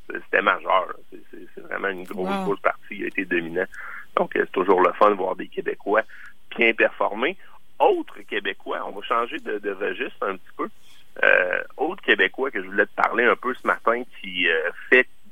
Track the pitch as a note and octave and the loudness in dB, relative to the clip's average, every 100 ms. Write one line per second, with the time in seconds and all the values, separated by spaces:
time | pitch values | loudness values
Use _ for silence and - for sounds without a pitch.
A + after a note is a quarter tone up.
0 | - G2 - - G2+ F2+ E2+ F#2 E2+ - | -8 -8 -2 0 2 2 4 2 2 -6
1 | - - - - - - G2+ G2 G2 F#2 | -12 -14 -14 -14 -14 -14 -8 -4 -4 -4
2 | F#2 F#2+ F#2 G2 F#2+ G2 F#2+ - - G2+ | -6 -4 -2 -2 -2 0 0 0 -6 -6
3 | F#2 - F2+ F2+ E2 E2+ F#2+ - - - | -4 -4 -2 -2 0 -2 -2 -6 -12 -12
4 | - - F3 - - - F#2 F#2 F2+ - | -4 -2 0 0 0 0 4 6 4 6
5 | G#2 G2+ F#2 F2+ - - - - G2 G#2 | 4 6 0 -2 -4 -6 -6 -6 0 0
6 | - - - - - - A#2 A2 A2 - | 0 -6 -14 -14 -10 2 4 6 2 4
7 | G2+ G2+ C#3 G3 - - - - D#3 F4 | -2 0 -2 -4 -10 -14 -14 2 4 4
8 | - - G#2 G#2+ G2 F#2+ - E3+ G2+ G2+ | -2 -10 -6 -4 -4 -6 -6 -6 -6 -8
9 | G2 A#2 A#2 D#3+ A#2 G#2+ G#2 F#2+ G2 F#2 | -2 0 0 -4 -6 -4 -4 -4 -4 -2
10 | C#3+ - G#2+ F#2+ - - - - - - | -6 -4 -4 -4 -8 -8 -8 -8 -14 -14
11 | - - - - F2+ F#2 - - D#3 F#3+ | -14 2 6 6 4 -2 -4 -4 -2 -2
12 | - G#2+ F#2+ - C3+ G#2+ F#2 G2 G#2 - | 2 4 2 0 -4 -4 -2 0 2 4
13 | G2 G#2+ A#2+ G2 B2 B2 A2+ F2 - A#2+ | 2 4 4 4 0 -2 0 2 2 0
14 | B2+ - G2+ F2+ F2 E2 E2 - - B2+ | -2 -10 -8 0 4 4 2 -4 6 6
15 | B2+ - - | 6 -2 -14